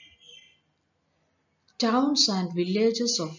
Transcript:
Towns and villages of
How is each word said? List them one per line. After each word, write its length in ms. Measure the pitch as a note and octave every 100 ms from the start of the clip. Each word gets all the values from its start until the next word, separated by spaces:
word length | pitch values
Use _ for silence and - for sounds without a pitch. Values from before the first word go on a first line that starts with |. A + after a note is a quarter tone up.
| - _ - - - _ _ _ _ _ _ _ _ _ _ _ _ -
Towns 500 | A3+ B3 C#4+ C4+ -
and 260 | F#3+ F3+
villages 640 | E3+ F3 G3+ A3+ A#3 A#3+ -
of 180 | D#3+